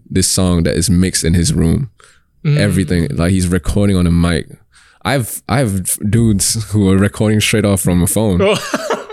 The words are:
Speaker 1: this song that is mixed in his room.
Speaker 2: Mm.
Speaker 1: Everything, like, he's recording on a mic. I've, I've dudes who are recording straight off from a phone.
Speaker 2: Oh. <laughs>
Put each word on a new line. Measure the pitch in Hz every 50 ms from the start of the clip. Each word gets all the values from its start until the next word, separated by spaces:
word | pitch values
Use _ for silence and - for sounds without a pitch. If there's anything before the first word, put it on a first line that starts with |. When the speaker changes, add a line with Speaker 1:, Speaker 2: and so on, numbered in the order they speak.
| - -
Speaker 1:
this | - 92 92
song | - - - 92 90 87 85 82
that | 67 55
is | - 82 -
mixed | 87 87 92 92 - - -
in | 82 82
his | 85 82 78 78
room. | - 80 82 80 - 139 - - _ _ _ _ _ _ _ _ _ -
Speaker 2:
Mm. | 151 143
Speaker 1:
Everything, | - 101 101 90 95 90 - 90 85 82 - -
like, | 78 85 87
he's | 95 92 90
recording | 87 92 90 - - - 104 101 101 95
on | 90 87
a | 85
mic. | 85 85 87 85 82 67 - - - - _ _ _ - _ _ _ _ -
I've, | 104 135 139 107 - - - - -
I've | 104 139 135 104 95 95 85 - - - - 104
dudes | 101 117 117 113 104 95 - - - 113 107 -
who | 107 107 98 95
are | 95
recording | 95 101 98 - - 110 107 107 107
straight | - - - 107 101
off | 101 98 -
from | - 95 87 87
a | 85
phone. | - - 104 113 104 90 -
Speaker 2:
Oh. | - 214 202
<laughs> | - - - - 640 659 - - - - -